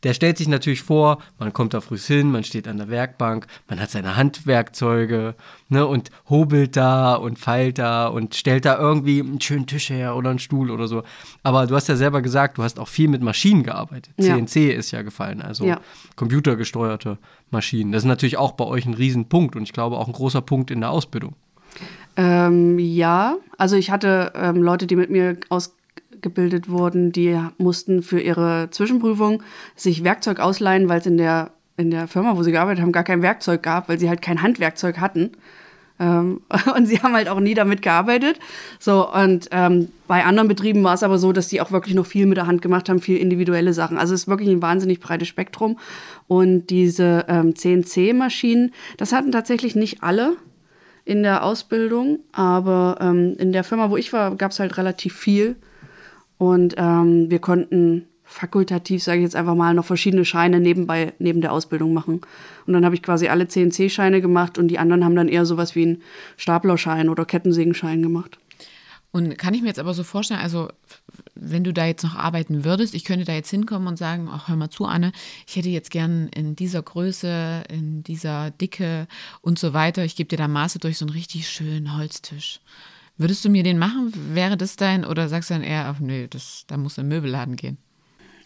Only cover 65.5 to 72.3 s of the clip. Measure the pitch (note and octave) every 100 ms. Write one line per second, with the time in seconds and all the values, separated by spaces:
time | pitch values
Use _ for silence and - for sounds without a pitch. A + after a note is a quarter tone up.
65.5 | E3+ E3+ E3 E3 E3+ - - - - -
66.5 | E3+ F#3+ E3+ E3 D#3+ D#3+ D#3+ E3 F3 F3+
67.5 | E3+ E3 E3+ D#3+ D#3+ E3 E3+ - - _
68.5 | - - - - - _ F3 E3+ - F3+
69.5 | A#3 A#3 G3+ E3 F3 E3+ G3+ G#3+ G3 E3+
70.5 | E3+ D#3+ - _ - - - - - D3+
71.5 | E3 F3+ E3+ E3 E3 E3 E3 D#3+